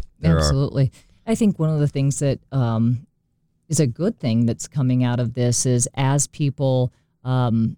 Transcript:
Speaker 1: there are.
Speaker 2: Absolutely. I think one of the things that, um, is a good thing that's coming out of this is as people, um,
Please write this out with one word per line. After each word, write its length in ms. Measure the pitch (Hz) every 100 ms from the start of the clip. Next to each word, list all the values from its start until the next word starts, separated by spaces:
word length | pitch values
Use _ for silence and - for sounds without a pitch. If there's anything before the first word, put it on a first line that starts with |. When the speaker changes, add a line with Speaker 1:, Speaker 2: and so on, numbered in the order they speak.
| - _
Speaker 1:
there 180 | 82 80
are. 20 |
Speaker 2:
Absolutely. 540 | 76 135 139 131 135 - _ _ -
I 80 |
think 240 | 226 214 170
one 120 | 156
of 100 | 151
the 80 | 143
things 300 | 139 139 135
that, 200 | 139 - _
um, 540 | 135 120 113 117 123 - _ _ _ _ _ -
is 120 | 156
a 60 | 143
good 320 | 117 190 -
thing 260 | 127 113 117
that's 220 | - -
coming 340 | 147 131 127
out 160 | 123 120
of 160 | 120
this 320 | 120 123 120 131
is 220 | 123 120
as 320 | - 131 143 147
people, 640 | - 143 131 135 127 123 - _ _
um, 520 | 127 127 123 113 113